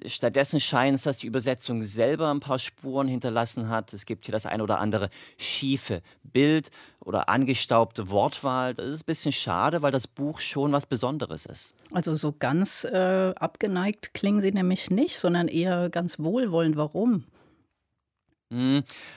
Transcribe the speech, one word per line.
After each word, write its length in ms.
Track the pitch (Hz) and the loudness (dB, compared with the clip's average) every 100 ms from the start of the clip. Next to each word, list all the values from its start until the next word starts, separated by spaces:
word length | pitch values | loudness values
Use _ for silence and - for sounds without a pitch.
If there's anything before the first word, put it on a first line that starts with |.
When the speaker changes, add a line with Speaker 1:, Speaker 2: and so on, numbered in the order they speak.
Speaker 1:
stattdessen 560 | - - 120 131 139 151 | -10 -2 0 2 2 0
scheint 360 | - 131 135 135 | 2 4 4 4
es, 80 | |
dass 140 | 151 127 | 0 -4
die 80 | 120 | -4
Übersetzung 580 | 127 123 127 - 117 | -2 0 -2 -4 -4
selber 460 | 107 107 117 151 156 | -4 0 2 2 0
ein 100 | 143 | -2
paar 180 | 143 131 | -2 -4
Spuren 500 | - - 139 131 135 | -4 -10 -6 -2 -2
hinterlassen 600 | 127 123 113 117 - 113 | -2 0 0 0 -2 -2
hat. 240 | 113 110 | -4 -4
Es 100 | 101 | -12
gibt 220 | - 113 - | -10 -10 -4
hier 60 | |
das 120 | 110 | -4
ein 160 | - 110 | -2 -2
oder 180 | 107 104 | 0 2
andere 300 | 107 104 101 - - - | 2 0 -2 -6 -20 -8
schiefe 640 | - - 135 135 - 90 - _ | -4 -2 0 -2 -2 -6 -6 _
Bild 480 | - 131 147 156 151 - - _ | -2 4 4 4 -2 -12 -20 _
oder 300 | - 98 - | -4 0 2
angestaubte 800 | 113 131 127 - 117 113 - 95 | 2 2 0 4 4 4 0 0
Wortwahl. 640 | 101 135 - 139 127 127 | 2 2 0 -2 -2 -2
Das 140 | 120 120 | -4 -8
ist 140 | 156 | -6
ein 20 | 165 | -4
bisschen 260 | 156 156 | -2 -2
schade, 480 | 131 - 87 127 165 | -2 0 2 2 2
weil 120 | 143 | 2
das 140 | 131 - | 0 -2
Buch 340 | - 143 - | -6 -6 -4
schon 300 | - 139 147 | -4 0 2
was 140 | 143 | 0
Besonderes 600 | - 131 123 147 - 80 - | 0 -2 -2 -2 -6 -8 -10
ist. 260 | - - - - | -14 -16 -20 -6
Speaker 2:
Also 220 | 180 165 | -4 -2
so 200 | 156 151 147 | -2 -2 -2
ganz, 460 | 127 151 196 - | 0 2 0 -2
äh, 480 | - 190 185 190 190 185 | -2 0 2 2 0 0
abgeneigt 760 | - - 208 180 196 208 - | -6 -2 -2 0 -2 -4 -10
klingen 300 | - 202 208 | -2 2 2
Sie 100 | 196 | 2
nämlich 380 | 196 180 185 - | 2 2 0 0
nicht, 280 | 185 349 - | 2 2 0
sondern 300 | 175 175 175 | 2 2 2
eher 400 | 165 180 175 175 | 0 0 0 0
ganz 300 | 170 175 - | -2 -4 -2
wohlwollend. 580 | 156 233 233 165 160 151 | -2 0 2 2 2 2
Warum? 480 | 151 175 240 196 - _ _ _ _ _ _ _ _ _ _ _ _ | -2 0 2 2 -2 _ _ _ _ _ _ _ _ _ _ _ _
Speaker 1:
Hm, 320 | 120 131 143 139 - - | 0 2 2 0 -10 -18